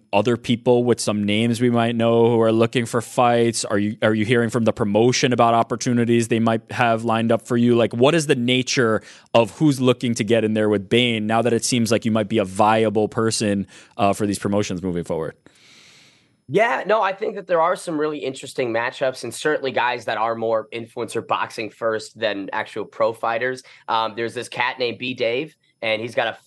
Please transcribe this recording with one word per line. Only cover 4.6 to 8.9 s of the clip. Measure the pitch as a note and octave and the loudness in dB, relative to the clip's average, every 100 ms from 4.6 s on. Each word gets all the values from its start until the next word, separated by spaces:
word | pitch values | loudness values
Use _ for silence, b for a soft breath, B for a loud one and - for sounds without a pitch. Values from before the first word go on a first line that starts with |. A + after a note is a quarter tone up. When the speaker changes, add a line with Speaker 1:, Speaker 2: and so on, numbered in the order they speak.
Speaker 1:
the | A2 | 0
promotion | - G#2+ G2+ B2 B2 C3 | 0 0 4 4 2 0
about | A#2+ A#2 | 4 4
opportunities | A#2 A2+ A#2 C3 A#2+ A#2 A#2 A2+ | 4 0 -2 -2 0 2 2 2
they | A#2 | 0
might | A2+ A2+ - | 2 0 -4
have | - A#2+ A2+ | 0 2 2
lined | A#2 A2+ A2+ | 0 0 2
up | A2+ - | 0 0
for | A#2+ | 2
you? | A#2+ A#2 | 4 4
Like, | A2 | 2
what | A#2 C3+ E3 | 2 2 2
is | D3 | 0
the | |
nature | C3+ A#2+ B2+ B2+ C3+ A2+ | 0 2 0 0 0 2